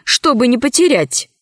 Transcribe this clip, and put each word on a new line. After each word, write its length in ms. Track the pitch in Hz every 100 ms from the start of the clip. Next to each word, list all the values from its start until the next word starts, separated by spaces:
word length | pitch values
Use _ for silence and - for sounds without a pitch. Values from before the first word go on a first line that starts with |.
чтобы 440 | - - 320 226 247
не 100 | 240
потерять. 720 | 277 - 349 208 147 - - _